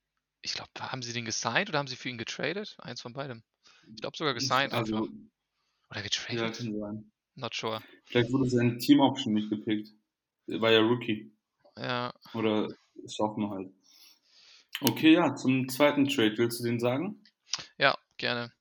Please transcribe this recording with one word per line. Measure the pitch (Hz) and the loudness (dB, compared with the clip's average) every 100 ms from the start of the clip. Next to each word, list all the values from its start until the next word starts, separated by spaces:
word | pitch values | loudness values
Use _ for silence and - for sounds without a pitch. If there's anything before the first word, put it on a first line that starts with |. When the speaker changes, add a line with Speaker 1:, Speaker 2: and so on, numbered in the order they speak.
| _ _ _ _ | _ _ _ _
Speaker 1:
ich | - | -10
glaub, | - - - | -10 -10 -12
haben | 110 131 | -10 -8
sie | 120 | -8
den | 117 | -8
gesigned | 113 - 120 127 202 | -6 -4 -2 -2 0
oder | 151 | -2
haben | 139 | -4
sie | |
für | 127 135 | -8 -8
ihn | 120 | -8
getradet? | 113 - 135 175 - - | -8 -6 -6 -6 -10 -12
Eins | - 120 | -14 -14
von | 123 | -12
beidem. | 127 139 117 - _ _ _ - | -10 -10 -12 -18 _ _ _ -20
Ich | 110 | -12
glaub | - - | -10 -4
sogar | 156 | -2
Speaker 2:
Ich, | 117 | -2
Speaker 1:
gesigned | 123 131 139 | 0 0 0
Speaker 2:
also, | 117 110 107 | -2 -2 -2
Speaker 1:
einfach. | 110 - - _ _ _ _ _ _ | -4 -8 -20 _ _ _ _ _ _
Oder | 104 | -10
getradet? | 104 - - 117 | -6 -6 -4 -4
Speaker 2:
ja, | 113 | -4
kann | 110 120 104 | -4 -6 -6
sein. | 104 107 107 _ _ - | -8 -10 -14 _ _ -12
Speaker 1:
Not | 120 | -10
sure. | - 120 110 - - - | -6 -4 -6 -8 -20 0
Speaker 2:
Vielleicht | 123 120 | 2 4
wurde | 131 127 | 2 2
seine | 123 120 117 | 2 2 2
Team-Option | - 143 135 127 110 | 4 6 6 2 -2
nicht | 107 107 | -2 -2
gepickt. | 107 - 107 107 _ _ _ _ _ - | -4 -2 -4 -4 _ _ _ _ _ -8
Er | - | -2
war | 113 | 4
ja | 113 | 6
Rookie. | 110 120 117 107 - _ _ _ _ - | 6 2 -2 -6 -8 _ _ _ _ -10
Speaker 1:
Ja. | 127 123 123 - - | -6 -4 -6 -10 -10
Speaker 2:
Oder | 117 110 107 104 - _ - | -2 0 0 -2 -6 _ -20
Sophomore | - - 107 107 104 95 | -12 -4 -2 -2 -4 -6
halt. | 92 - _ _ - _ _ _ - - _ - | -10 -14 _ _ -20 _ _ _ -20 -20 _ -2
Okay, | 139 - 156 | 0 6 8
ja, | 170 160 - | 8 6 2
zum | 131 131 127 | 2 2 0
zweiten | - 147 143 135 | 4 4 6 2
Trade. | - 110 107 | 4 2 4
Willst | 120 - | 0 0
du | |
den | 120 120 | -2 0
sagen? | 120 131 190 - _ _ _ - - - | 0 0 -4 -8 _ _ _ -10 -8 0
Speaker 1:
Ja, | 139 - _ - | 0 0 _ -8
gerne. | 120 120 117 - | -4 -4 -6 -12